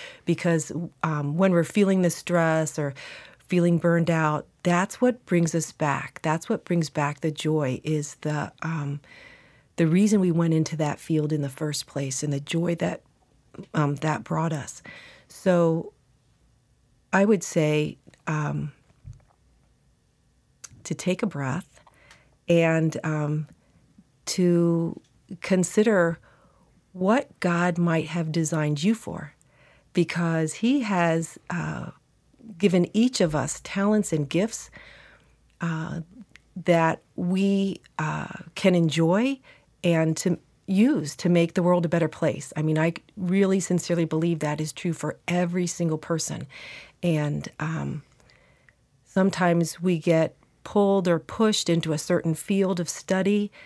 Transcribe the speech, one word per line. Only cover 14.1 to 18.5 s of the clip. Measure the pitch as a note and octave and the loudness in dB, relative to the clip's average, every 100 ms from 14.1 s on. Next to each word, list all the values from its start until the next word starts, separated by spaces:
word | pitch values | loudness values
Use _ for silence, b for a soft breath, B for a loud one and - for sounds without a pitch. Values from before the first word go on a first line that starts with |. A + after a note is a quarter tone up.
| C#3+ | -4
brought | A#2 D#3+ E3 | -4 -4 -2
us. | D3 - - B B B B _ | -4 -8 -14 B B B B _
So | - F#3 F3 E3 E3 - - _ _ _ _ _ _ _ _ _ _ _ | -4 2 4 2 0 -4 -14 _ _ _ _ _ _ _ _ _ _ _
I | F#3+ | 2
would | G3+ G3+ | 4 2
say, | - F3 D3+ D3+ D3+ - - - - | 2 0 2 2 0 -6 -18 -12 -6
um, | D3+ D3 | -2 -2